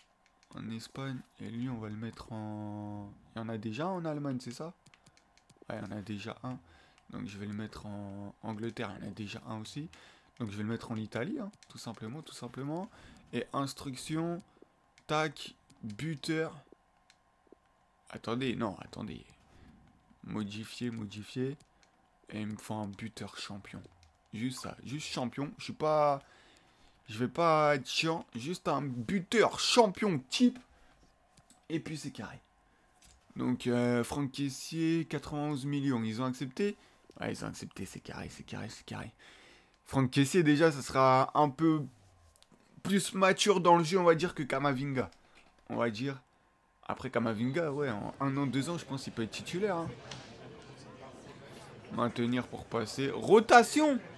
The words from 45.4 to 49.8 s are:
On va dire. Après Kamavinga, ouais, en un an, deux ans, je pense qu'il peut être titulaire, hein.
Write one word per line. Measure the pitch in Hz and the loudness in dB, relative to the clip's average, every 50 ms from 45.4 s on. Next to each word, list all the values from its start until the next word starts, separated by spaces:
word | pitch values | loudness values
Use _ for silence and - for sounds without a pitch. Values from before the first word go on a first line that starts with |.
| - - _ _ _ - | -20 -20 _ _ _ -6
On | 117 | -2
va | 117 117 120 | 0 0 0
dire. | 107 104 131 139 135 131 - _ _ _ _ _ _ _ _ _ _ _ - - | 0 -2 -4 -4 -4 -6 -10 _ _ _ _ _ _ _ _ _ _ _ -10 -10
Après | 107 - - 127 | -8 -6 -6 -2
Kamavinga, | - 120 117 113 110 104 120 127 131 170 170 151 | 0 2 2 2 2 0 0 0 2 0 0 0
ouais, | 135 147 147 135 | 0 0 0 -2
en | 110 101 104 110 - - | -2 -2 -4 -6 -4 -2
un | 135 139 135 139 | 0 0 2 2
an, | 143 135 | 0 0
deux | 117 139 131 156 | 2 0 0 0
ans, | 175 165 | -2 -4
je | - | -4
pense | - 135 135 - | -6 -6 -6 -6
qu'il | - - | -6 -4
peut | - 113 | -4 -4
être | 110 | -4
titulaire, | - - 98 - - 175 208 208 185 | -4 -8 -8 -6 -4 -2 0 0 0
hein. | 165 | 0